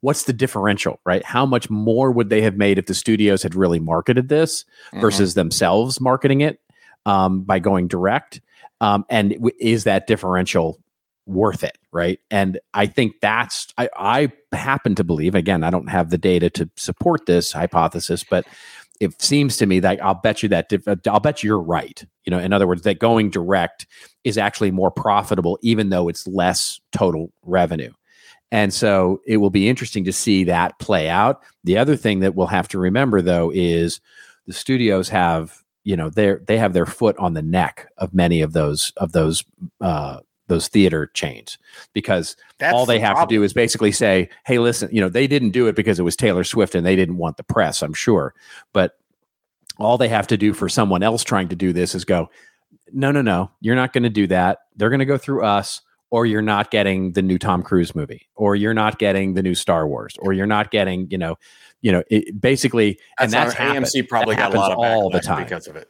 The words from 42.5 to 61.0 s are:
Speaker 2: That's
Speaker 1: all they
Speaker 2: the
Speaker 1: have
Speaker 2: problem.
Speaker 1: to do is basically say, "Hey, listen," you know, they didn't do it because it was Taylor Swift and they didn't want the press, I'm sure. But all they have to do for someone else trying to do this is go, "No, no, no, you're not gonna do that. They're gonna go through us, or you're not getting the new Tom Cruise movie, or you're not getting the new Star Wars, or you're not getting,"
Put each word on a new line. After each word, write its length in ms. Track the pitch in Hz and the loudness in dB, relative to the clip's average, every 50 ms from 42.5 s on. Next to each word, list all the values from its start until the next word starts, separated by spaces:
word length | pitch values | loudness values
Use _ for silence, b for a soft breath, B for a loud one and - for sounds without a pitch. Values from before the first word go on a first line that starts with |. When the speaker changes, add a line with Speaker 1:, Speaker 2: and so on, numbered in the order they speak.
| b _ | b _
Speaker 2:
That's 160 | 135 156 175 | 0 2 2
Speaker 1:
all 100 | 120 127 | 2 4
they 140 | 117 120 110 | 2 2 2
Speaker 2:
the 80 | 110 | 2
Speaker 1:
have 80 | 104 101 | 2 2
Speaker 2:
problem. 140 | 143 170 - | 2 2 2
Speaker 1:
to 60 | 113 | 2
do 60 | 107 104 | 2 2
is 120 | 98 - | 2 2
basically 380 | 127 117 110 - - 113 104 101 | 0 0 0 0 0 0 0 2
say, 360 | - 120 107 95 95 87 - B B B | 2 2 2 4 2 0 -2 B B B
"Hey, 140 | - 127 120 | -2 0 2
listen," 320 | 117 120 113 - 113 - - | 2 2 0 -2 -6 -2 0
you 80 | 110 | 0
know, 80 | 98 92 | 0 2
they 180 | 87 117 135 | 0 0 0
didn't 260 | 135 143 143 123 110 90 | 2 0 0 0 0 2
do 140 | 123 123 | 2 2
it 100 | 113 98 | 2 2
because 220 | - 104 113 101 85 | 0 0 0 0 0
it 40 | 90 | 0
was 120 | 85 82 | -2 -2
Taylor 280 | - - 110 92 90 87 | 0 0 0 2 2 -2
Swift 300 | - - 113 104 92 - | -2 0 0 0 0 0
and 100 | 90 85 | -2 2
they 120 | 90 95 | 2 2
didn't 200 | 92 92 82 87 | 2 2 0 -2
want 220 | 90 82 82 - _ | -6 -6 -6 -8 _
the 60 | - | -10
press, 360 | _ - 117 98 78 - - | _ 0 0 0 0 0 -4
I'm 140 | 80 76 78 | -6 -6 -6
sure. 400 | - - - 110 90 73 65 _ B B B B B B B _ | -4 0 2 2 2 0 -4 _ B B B B B B B _
But 240 | 101 92 76 _ _ _ _ _ _ _ _ _ _ _ _ _ _ _ _ - _ | 0 0 0 _ _ _ _ _ _ _ _ _ _ _ _ _ _ _ _ -12 _
all 180 | 107 107 120 | 0 0 2
they 120 | 120 127 113 | 2 2 0
have 180 | 113 107 101 | 0 0 0
to 100 | - 120 | 0 0
do 160 | 104 104 107 98 | 2 2 0 0
for 160 | - 101 87 | 0 -4 -4
someone 340 | - - 110 98 95 90 98 | 0 0 0 2 0 0 0
else 220 | 110 113 117 - | 0 -2 -2 -4
trying 240 | - - 98 95 85 | -2 -2 -2 -2 -4
to 80 | 90 | -4
do 160 | 87 98 92 85 | -2 -2 0 0
this 220 | 87 90 87 - | 0 -2 -2 -4
is 100 | 92 87 | -8 -2
go, 240 | - 95 87 82 - b b b b b b b b _ _ _ _ - | -2 0 -2 -2 -4 b b b b b b b b _ _ _ _ -6
"No, 180 | 135 139 139 143 | -2 0 0 2
no, 100 | 143 135 | 2 2
no, 280 | 113 95 87 95 95 _ _ | 2 0 0 -2 -4 _ _
you're 160 | - 113 120 | -2 0 2
not 180 | 127 127 123 - | 2 0 0 0
gonna 160 | 127 120 120 | 0 0 0
do 160 | 104 107 101 | 2 0 0
that. 320 | 87 92 90 90 92 98 - _ _ _ | 2 2 2 2 2 0 -2 _ _ _
They're 140 | - 104 113 | -2 0 0
gonna 160 | 127 135 135 | 2 0 0
go 100 | 131 139 | 0 -2
through 260 | 131 - - 139 117 110 | -4 -2 -4 -4 -2 0
us, 360 | 107 101 101 98 - - - _ _ _ _ _ _ | 0 0 0 -2 -4 -10 -14 _ _ _ _ _ _
or 160 | - 117 120 | -2 0 0
you're 160 | 117 107 107 107 | 2 0 0 0
not 280 | 107 104 101 104 - | 0 0 0 0 0
getting 420 | - 107 101 98 95 92 92 92 85 | 0 0 2 2 0 0 -2 -2 -2
the 100 | 98 92 | -2 0
new 160 | 95 92 90 | 0 0 0
Tom 240 | - 107 92 90 87 | 0 0 -2 -2 -2
Cruise 320 | - 101 92 85 80 - | 0 0 0 0 0 -2
movie, 340 | 80 73 69 - - _ _ _ | -8 -8 -8 -10 -18 _ _ _
or 200 | - 107 101 101 | -2 0 0 2
you're 200 | 101 101 107 113 | 2 0 0 0
not 240 | 110 107 107 107 - | 2 0 0 0 0
getting 360 | 110 101 95 98 98 95 92 | 0 0 2 0 0 0 -2
the 80 | 92 95 | -2 0
new 120 | 95 87 | 0 -2
Star 340 | - - - 87 82 80 76 | -2 0 0 0 0 0 -2
Wars, 280 | 71 58 53 - - - | -4 -6 -10 -12 -16 -8
or 140 | - 98 95 | -4 -2 -2
you're 120 | 92 98 | 0 0
not 240 | 104 107 104 107 - | 0 0 0 -2 0
getting," 380 | - 107 98 95 92 90 | 0 0 0 0 -2 -4